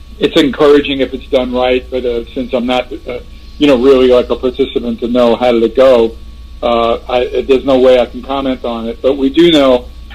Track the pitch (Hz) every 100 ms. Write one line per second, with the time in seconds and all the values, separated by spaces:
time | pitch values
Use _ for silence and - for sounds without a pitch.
0 | - - - 170 147 120 147 143 139 139
1 | 131 131 - 131 123 123 127 127 - 127
2 | 123 117 113 - 120 127 120 127 - -
3 | - 123 - - - - 147 127 131 131
4 | 127 123 120 120 131 127 131 131 120 113
5 | 117 123 120 113 123 117 113 131 135 123
6 | 113 - - - - - 123 117 117 117
7 | - 123 135 127 117 131 127 131 127 127
8 | 113 127 120 139 135 127 120 117 113 117
9 | 131 143 135 143 170 156 135 123 - -
10 | -